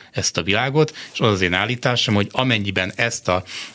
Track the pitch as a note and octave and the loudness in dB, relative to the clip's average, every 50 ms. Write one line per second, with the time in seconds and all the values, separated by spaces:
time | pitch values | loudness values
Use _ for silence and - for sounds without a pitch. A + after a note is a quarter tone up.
0 | - - - - E2+ - - F2 E2 F#2+ G2 A2 B2+ C#3 C#3 D#3 D#3 - - - | -12 -8 -6 -4 -4 -2 -2 -2 -2 0 0 0 0 0 2 2 2 2 0 -10
1 | - - - - C#3 A2 G2+ F2+ F#2 F2 F2+ F#2 G#2 A#2 B2 A#2+ - C3 B2 A#2 | -16 -12 -4 0 2 2 2 2 2 2 2 2 0 0 -2 0 0 0 2 2
2 | - A#2 G#2 G2+ G2 - - - B2+ C3 A#2 G#2+ G2 G2 F#2+ F#2+ F#2 F#2+ - - | 2 2 2 2 2 0 0 0 2 2 2 0 0 -2 -2 -2 -2 -2 -2 -2
3 | A#2 A#2 - - - - F2+ F#2 - - - - - - | -2 -2 -2 -4 0 0 0 0 0 -6 -12 -12 -12 -14